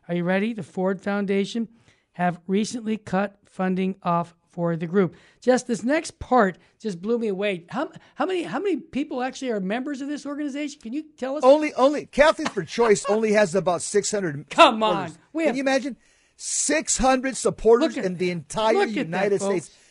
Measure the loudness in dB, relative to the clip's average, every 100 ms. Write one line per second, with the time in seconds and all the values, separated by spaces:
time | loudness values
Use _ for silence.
0 | -6 -2 0 0 0 -4 -8 -2 -2 -2
1 | -2 -2 0 0 -2 -4 -6 _ _ _
2 | _ -2 -2 -2 -2 0 0 -4 -6 -6
3 | -2 -2 -2 -6 _ -4 -2 0 -2 -2
4 | -2 0 -2 _ _ -4 -2 -2 -2 2
5 | 0 -2 _ _ 2 2 0 -4 0 -2
6 | -2 -10 0 4 4 0 _ _ -10 -6
7 | -2 -2 -2 -2 -2 -4 -6 -6 -6 -10
8 | _ -6 -4 -2 -4 -4 -2 -4 -4 -6
9 | -4 -4 -6 -6 -4 -4 -2 -4 -6 -8
10 | -8 -8 -8 -8 -6 -6 -8 -10 -10 -10
11 | -10 -10 -6 2 6 6 4 2 0 0
12 | -2 4 4 4 -2 -6 -6 0 4 4
13 | 2 0 2 4 2 0 0 -2 0 0
14 | 0 -2 -4 -6 0 6 6 6 0 -2
15 | -4 -12 _ -2 -2 0 0 -2 -2 -12
16 | _ _ _ -16 -8 -4 0 -2 -2 0
17 | 2 2 0 -2 -2 2 4 6 4 -2
18 | -4 -2 -4 -4 -6 -2 2 2 0 -2
19 | -4 -2 0 0 0 -2 -4 -20 _